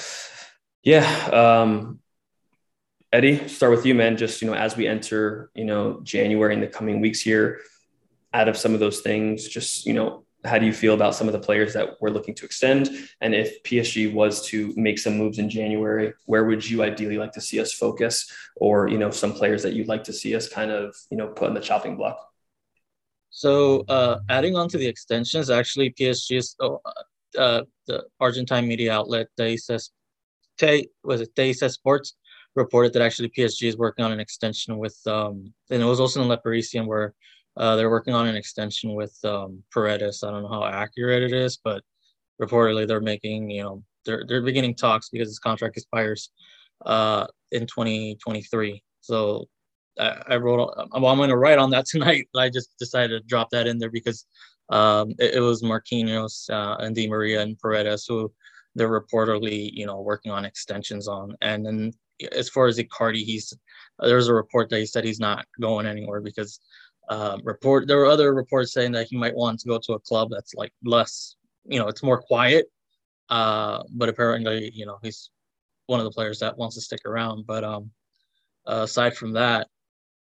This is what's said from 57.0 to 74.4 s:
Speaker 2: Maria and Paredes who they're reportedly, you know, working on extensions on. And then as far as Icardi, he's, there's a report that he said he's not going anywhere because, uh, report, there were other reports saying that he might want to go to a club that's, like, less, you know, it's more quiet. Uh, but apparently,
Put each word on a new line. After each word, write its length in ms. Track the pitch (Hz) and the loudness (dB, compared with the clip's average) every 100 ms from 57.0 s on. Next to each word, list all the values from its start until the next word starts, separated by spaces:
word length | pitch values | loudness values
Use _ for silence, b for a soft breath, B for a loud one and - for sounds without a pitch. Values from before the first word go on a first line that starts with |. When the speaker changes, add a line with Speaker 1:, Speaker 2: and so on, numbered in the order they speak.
| 107 | -2
Speaker 2:
Maria 340 | 107 107 107 | -2 0 0
and 160 | 107 107 | -2 -4
Paredes 480 | 110 107 104 104 - | -2 0 0 -2 -4
who 240 | 113 107 _ b b b - | -4 -4 _ b b b -2
they're 140 | 113 | 0
reportedly, 840 | 110 - 113 110 107 110 107 107 | 0 0 0 2 0 -2 -4 -6
you 140 | 107 104 | -8 -10
know, 140 | 98 | -8
working 300 | 104 104 110 | -6 -6 -6
on 140 | 101 101 | -6 -8
extensions 640 | - - 101 - 104 101 | -10 -10 -10 -8 -10 -8
on. 280 | 98 101 - | -10 -10 -6
And 240 | 104 107 110 | -4 -2 -4
then 260 | 110 110 - _ - - | -4 -4 -8 _ -16 -8
as 180 | - 123 | -6 -2
far 180 | 135 127 | 2 2
as 100 | 113 | 2
Icardi, 460 | 117 - 113 110 | -4 -2 -2 -2
he's, 280 | 107 107 - - _ B B - | -4 -6 -8 -16 _ B B 0
there's 280 | 120 123 120 | 4 6 6
a 60 | |
report 360 | 113 107 120 113 | 2 2 0 0
that 80 | 110 | -2
he 80 | 107 | -2
said 180 | 120 | -2
he's 160 | 113 113 | -4 -2
not 260 | 104 110 - - | -2 -2 -8 -6
going 280 | 110 107 107 | -2 -2 -4
anywhere 340 | 107 104 104 | -6 -8 -8
because, 380 | 104 107 104 - b b b _ - | -8 -10 -10 -12 b b b _ -10
uh, 280 | 107 104 98 | -6 -4 -6
report, 440 | 110 104 135 135 139 | -8 -2 4 4 6
there 100 | 143 | 6
were 80 | 139 | 6
other 280 | 151 143 | 6 6
reports 400 | 135 123 135 127 | 2 0 0 0
saying 180 | 131 123 | 0 0
that 160 | 117 117 | -2 -4
he 80 | 123 | -2
might 200 | 117 - | -2 0
want 240 | 117 113 | -2 -2
to 80 | 120 | -4
go 120 | 113 | -4
to 120 | - | -4
a 60 | 107 | -6
club 300 | - 113 110 | -2 -2 0
that's, 240 | 104 - - | -4 -12 -12
like, 180 | 107 _ | -12 _
less, 520 | 120 117 117 - - - _ _ - | 0 2 2 -4 -16 -20 _ _ -6
you 140 | 131 | -2
know, 80 | 107 | -2
it's 160 | - | -2
more 180 | 139 123 | 2 2
quiet. 440 | - 120 123 156 - _ _ _ _ _ - | 2 2 6 4 2 _ _ _ _ _ -4
Uh, 520 | 117 110 107 104 104 - | 0 2 0 -2 -6 -8
but 180 | 120 117 | -2 -2
apparently, 640 | 113 117 117 | 2 0 0